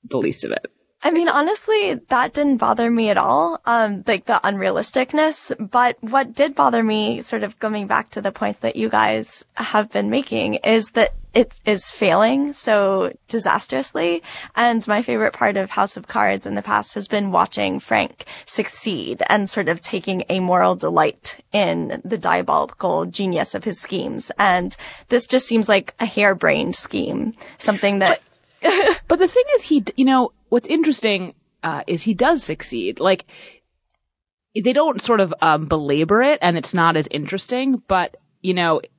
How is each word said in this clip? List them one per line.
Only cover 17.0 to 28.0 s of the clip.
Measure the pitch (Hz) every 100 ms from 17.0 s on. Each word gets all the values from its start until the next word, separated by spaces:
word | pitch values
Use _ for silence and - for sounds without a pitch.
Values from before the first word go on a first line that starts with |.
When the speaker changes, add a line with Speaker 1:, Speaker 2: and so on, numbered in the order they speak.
| 196
Speaker 2:
been | 208 202
watching | 175 190 - - 185
Frank | - 110 90 - - -
succeed | - - 202 - - 165 78 - -
and | 208 196
sort | - 165
of | 170
taking | - 196 190 185 -
a | 185
moral | 185 180 180
delight | 185 156 165 151 - - - _
in | 208 180 170 165 -
the | 185 208
diabolical | 165 175 180 151 143 - 185 160 180
genius | 170 190 170 -
of | 202
his | 214 -
schemes. | - 190 - - - -
And | 202 180 180 - - - _
this | 240 -
just | 254 -
seems | 226 220
like | 196 - _
a |
harebrained | 226 208 208 185 165 143 147 175
scheme, | - 196 175 - 226 - - -
something | - 202 202 196